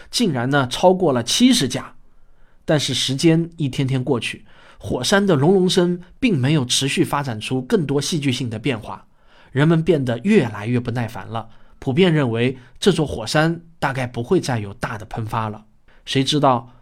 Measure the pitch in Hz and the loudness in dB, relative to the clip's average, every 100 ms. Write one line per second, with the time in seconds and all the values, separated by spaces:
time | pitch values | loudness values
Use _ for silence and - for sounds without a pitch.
0 | - - 220 127 123 143 123 - 180 185 | -10 -2 0 0 0 2 0 2 2 4
1 | 175 127 117 - 254 240 127 107 - - | 2 0 -2 2 4 4 0 -4 -10 -18
2 | - - - - - - - 151 - 123 | -20 -20 -20 -20 -20 -14 -2 0 0 -4
3 | - 135 165 160 170 - 139 127 131 131 | -4 2 4 4 0 -4 -4 -2 -2 -2
4 | 127 123 - - - - - - - 131 | -2 -2 -4 -10 -16 -20 -20 -16 -8 -4
5 | 123 202 202 151 147 196 180 185 175 180 | 0 2 2 4 4 4 4 2 2 -2
6 | - - 254 160 127 156 123 - 135 - | -8 -4 -2 0 2 0 0 -2 -2 0
7 | 143 147 139 107 - 131 127 226 139 139 | 0 -2 -4 -8 -4 -6 0 0 0 -2
8 | 139 165 139 120 127 113 143 113 107 95 | -2 -2 -2 -2 -4 -6 -4 -6 -8 -16
9 | - _ _ - - 127 151 165 160 160 | -18 _ _ -20 -8 0 4 4 2 0
10 | 123 113 196 214 120 101 107 123 120 120 | 0 -2 2 2 2 -4 -2 -2 -2 -4
11 | 110 95 98 113 - - - - - 131 | -6 -8 -10 -10 -10 -16 -20 -10 -2 2
12 | 185 156 127 113 127 127 - - 214 165 | 4 4 2 0 -2 -2 -12 0 2 2
13 | 147 - 107 151 160 170 - - 143 131 | 0 -4 -2 2 2 0 -8 -6 -4 -4
14 | 123 123 120 180 131 117 101 98 135 113 | -6 -6 0 0 0 -4 -6 -10 -10 -10
15 | 101 - 107 117 110 107 - _ _ - | -10 -8 -6 -4 -4 -8 -16 _ _ -20
16 | - 139 131 147 139 123 - - | -4 -2 0 2 4 2 -2 -18